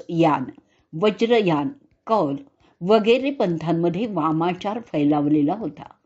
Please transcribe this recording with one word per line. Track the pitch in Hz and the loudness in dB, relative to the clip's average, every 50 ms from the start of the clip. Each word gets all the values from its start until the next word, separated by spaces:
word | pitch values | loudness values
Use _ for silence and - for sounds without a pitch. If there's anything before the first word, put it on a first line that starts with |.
| - - | -12 -6
यान, | 175 165 165 156 143 139 127 - - - _ _ _ _ _ _ - 160 196 | 0 2 2 2 2 0 -4 -8 -12 -16 _ _ _ _ _ _ -6 -2 0
वज्रयान, | 214 208 - 233 226 240 226 214 175 160 147 143 135 139 - _ _ _ _ _ | 0 0 0 0 2 2 2 2 2 0 0 0 -4 -6 -10 _ _ _ _ _
कौल | - 226 214 165 143 135 139 - - _ _ _ _ _ _ | -2 0 0 2 0 -2 -6 -8 -14 _ _ _ _ _ _
वगैरे | 170 185 214 220 202 226 233 262 262 277 | 0 2 4 4 6 4 2 2 2 -2
पंथांमध्ये | 277 - 226 180 170 156 156 170 165 165 170 175 165 180 240 | -2 -2 0 0 0 -2 -2 -2 -2 0 0 0 -2 -2 -4
वामाचार | 226 202 170 147 160 156 160 165 180 180 180 - 202 214 240 | -4 -4 -2 -2 -2 0 0 0 -2 -2 -4 -6 -6 -6 -6
फैलावलेला | 226 - - 156 147 147 151 147 143 147 151 151 143 151 180 226 | -8 -6 -4 0 0 2 2 2 2 2 2 2 2 0 -2 -4
होता. | 220 151 - - - - - _ _ | -6 -8 -10 -12 -18 -20 -20 _ _